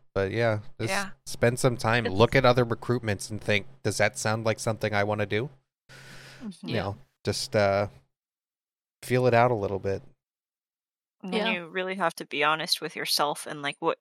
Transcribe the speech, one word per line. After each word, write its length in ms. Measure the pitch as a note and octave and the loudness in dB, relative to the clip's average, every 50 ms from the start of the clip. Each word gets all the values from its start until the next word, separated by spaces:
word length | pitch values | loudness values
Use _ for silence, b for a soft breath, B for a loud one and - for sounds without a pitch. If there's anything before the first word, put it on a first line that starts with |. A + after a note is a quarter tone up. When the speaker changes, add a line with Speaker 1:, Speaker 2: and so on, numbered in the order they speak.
| _ _ _ | _ _ _
Speaker 1:
But 160 | G2 G2 F#2+ | -2 -2 0
yeah, 300 | G2 A2 A#2 A#2 G#2+ G#2 G#2 - - - | 0 0 0 0 0 -2 -4 -10 -10 -6
just 100 | A2+ G#2+ | -4 -2
Speaker 2:
Yeah. 200 | F#2+ G2 G2+ - - - _ | -2 -2 -2 -4 -10 -14 _
Speaker 1:
spend 320 | - - - - A#2 B2 - | -12 -4 2 2 2 2 4
some 180 | - C3+ A#2+ | 2 0 0
time, 300 | G#2+ - A2+ A2+ A#2+ A2+ | 2 0 2 2 2 0
Speaker 3:
It's 80 | - F#2 | 0 4
Speaker 1:
look 220 | G2 A2+ A#2+ - | 4 4 6 6
at 80 | C#3 B2+ | 6 6
other 180 | B2 B2 B2+ B2 | 6 6 6 4
recruitments 680 | A#2 A#2 - - - A#2+ B2 A#2 A2 G2+ F2+ - - G#2 | 2 0 -6 -2 -2 -2 -2 0 -2 -2 -2 -4 -10 -10
and 80 | G#2 | -8
think, 260 | - - G#2+ G2+ F#2+ - - - _ | -2 0 0 0 0 -4 -14 -4 _
"Does 140 | A2 G2 - | -2 2 2
that 180 | G#2 G#2+ - | 2 2 2
sound 300 | - - A2 G#2+ A2+ A2+ | 0 -2 -2 -2 0 0
like 140 | A2+ A2 - | 0 -2 0
something 340 | - A#2 G#2+ G#2 - G#2+ G#2 | -2 -4 -4 -2 -2 -2 0
I 80 | G2+ G2+ | 0 0
wanna 240 | G#2 G#2 G#2 G#2 | 0 0 -2 0
do?" 240 | G2+ G#2+ G#2 A#2+ D3+ - _ _ _ _ _ _ _ B B B B B B B B B B | 0 0 -2 -2 -4 -10 _ _ _ _ _ _ _ B B B B B B B B B B
Speaker 2:
Mm-hmm. 280 | B G#3+ F#3 - - - | B -14 -14 -12 -10 -4
Speaker 1:
You 60 | B2 | -4
Speaker 3:
Yeah. 60 | A2 F2+ | -4 -2
Speaker 1:
know, 140 | G2 G2 - - _ _ _ _ | -4 -6 -8 -14 _ _ _ _
just, 320 | - G2+ - - - - | -2 -2 -2 -4 0 2
uh, 320 | A2 G2+ G2 G2 G2 G#2 G2+ - - _ _ _ _ _ _ _ _ _ _ _ _ _ _ _ _ _ _ _ _ - | 4 4 4 4 2 0 -2 -4 -14 _ _ _ _ _ _ _ _ _ _ _ _ _ _ _ _ _ _ _ _ -6
feel 240 | - B2 B2+ B2+ | -2 0 2 4
it 80 | B2 A#2 | 6 6
out 160 | A#2 A#2+ B2+ | 6 6 4
a 40 | B2 | 4
little 260 | G#2+ G2 G2 G2+ F#2+ | 0 -2 -2 -4 -4
bit. 220 | - G2 G2 G2 - - - _ _ _ _ _ _ _ _ _ _ _ _ _ _ _ _ _ _ _ _ _ - | -4 -4 -4 -4 -8 -14 -20 _ _ _ _ _ _ _ _ _ _ _ _ _ _ _ _ _ _ _ _ _ -12
Speaker 2:
And 100 | F#3+ F#3 | -6 -4
then 120 | A3 G#3 | -2 -2
Speaker 3:
Yeah. 60 | - F#3 | 0 -2
Speaker 2:
you 140 | F3+ E3+ D#3+ | -4 -6 -6
really 280 | F3 F#3 F#3 F#3 F#3+ | -6 -4 -4 -4 -4
have 180 | G3 F3+ E3 - | -2 -2 -2 -2
to 100 | - E3+ | -4 -12
be 180 | - - C#3 D3 | -8 -4 0 0
honest 360 | D3+ D#3 D#3 D#3 D3+ - - | 0 0 0 0 -2 -4 -4
with 140 | - D#3 - | -4 -8 -8
yourself 480 | - C#3+ - - - D3+ D3 D3 - - | -8 -6 -4 0 0 0 0 -2 -6 -8
and, 140 | - D#3 D3+ | -12 -12 -8
like, 160 | C#3+ C#3+ C#3+ - | -8 -8 -8 -2
what 180 | - E3 - - | -2 -2 -2 -2